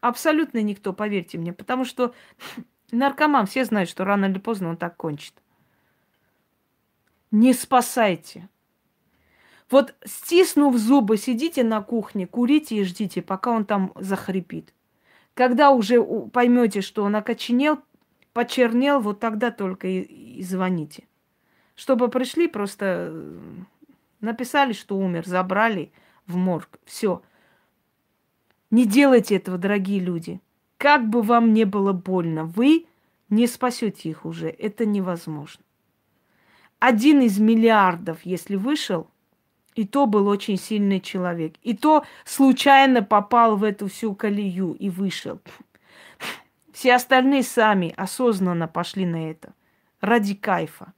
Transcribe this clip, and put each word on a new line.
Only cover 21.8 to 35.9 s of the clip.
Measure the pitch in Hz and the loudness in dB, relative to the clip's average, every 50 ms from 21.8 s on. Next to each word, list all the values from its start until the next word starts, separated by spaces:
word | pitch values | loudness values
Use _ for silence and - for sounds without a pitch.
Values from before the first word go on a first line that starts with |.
| - - 269 226 247 240 | -2 -2 0 0 0 -2
пришли, | 240 - 254 254 - 320 339 330 | -2 -2 -4 -4 -2 -2 -2 -2
просто, | - 208 202 196 - _ 202 190 180 175 175 165 | -2 -6 -8 -8 -8 _ -4 -4 -4 -4 -6 -10
э, | 160 160 - 73 78 87 - 82 - 175 185 _ _ _ _ _ _ _ _ _ _ _ | -12 -14 -16 -16 -18 -18 -18 -18 -18 -18 -20 _ _ _ _ _ _ _ _ _ _ _
написали, | 208 220 233 226 254 247 - 294 277 262 214 | -8 -8 -6 -8 -8 -2 0 0 0 0 -2
что | - - _ 196 | -8 -8 _ -4
умер, | 196 190 185 175 165 170 | -4 -2 -2 -4 -4 -6
забрали | 190 180 185 185 185 190 196 220 233 214 180 147 - _ _ _ _ _ _ _ | -2 -2 -2 -2 0 0 0 0 0 0 -4 -8 -10 _ _ _ _ _ _ _
в | - 175 | -8 -4
морг. | 180 180 185 175 156 - _ _ - _ | -2 -2 -2 -2 -4 -6 _ _ -20 _
Всё. | _ - - - 202 180 - _ _ _ _ _ _ _ _ _ _ _ _ _ _ _ _ _ _ _ _ _ _ _ _ _ _ _ _ _ _ | _ -10 -4 -2 -2 -2 -4 _ _ _ _ _ _ _ _ _ _ _ _ _ _ _ _ _ _ _ _ _ _ _ _ _ _ _ _ _ _
Не | 214 233 254 | 2 2 4
делайте | 208 196 269 285 277 262 233 - - 202 | 4 4 6 6 8 6 6 4 4 -2
этого, | 185 - 190 185 180 | -2 -2 -4 -8 -4
дорогие | 175 196 208 208 190 190 202 196 | -2 -2 0 0 -2 -2 -4 -4
люди. | 180 180 175 170 170 - - 185 _ _ _ _ _ _ _ _ | -2 -4 -6 -6 -8 -10 -14 -14 _ _ _ _ _ _ _ _
Как | - 285 294 294 233 220 | 2 4 4 4 2 0
бы | 214 240 220 | 0 0 2
вам | 208 240 233 233 226 214 | 4 2 4 4 4 4
не | 220 226 | 4 2
было | 196 190 208 196 196 196 | 2 0 0 0 0 -2
больно, | 180 175 185 185 180 170 165 160 156 160 | -4 -4 -4 -4 -2 -2 -2 -4 -4 -6
вы | 160 170 202 240 285 320 330 330 _ _ _ _ _ _ _ _ _ | -6 -4 0 4 4 4 4 2 _ _ _ _ _ _ _ _ _
не | 208 214 240 | 0 2 2
спасёте | 240 240 - 254 247 240 - 240 208 - - - 160 | 0 0 -2 -4 -4 -4 -4 -6 -6 -6 -6 -10 -12
их | 160 - - | -12 -10 -12
уже. | 165 165 165 165 160 | -14 -12 -8 -10 -10
Это | - _ - 214 196 - 233 | -10 _ -10 -10 -6 -4 -4
невозможно. | 214 208 202 190 185 175 170 - 165 156 147 143 147 - _ _ _ _ _ _ _ | -2 -2 -2 -2 -4 -6 -8 -8 -12 -12 -12 -14 -16 -20 _ _ _ _ _ _ _